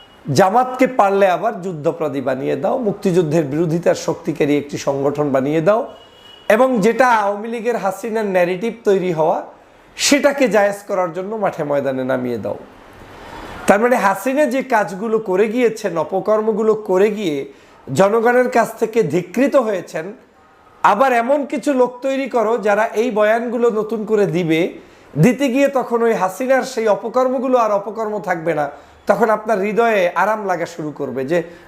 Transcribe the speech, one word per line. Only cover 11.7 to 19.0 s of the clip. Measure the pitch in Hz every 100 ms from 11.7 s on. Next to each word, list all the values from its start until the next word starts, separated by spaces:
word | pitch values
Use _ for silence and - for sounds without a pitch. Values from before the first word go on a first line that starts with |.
| 143 135 131
নামিয়ে | 127 127 123 117
দাও। | 101 - - - - - - - - - - - -
তার | 202
মানে | 240 247
হাসিনা | 196 190 262 269 294
যে | 262
কাজগুলো | 262 226 185 185 226 220
করে | - 185 226
গিয়েছেন, | 240 233 220 196 165
অপকর্মগুলো | 151 190 185 214 220 214 220 214
করে | 214 185 214
গিয়ে | 208 196 143 139 - - - -
জনগণের | 135 196 226 226 247 247
কাছ | 240 220 -
থেকে | 220 233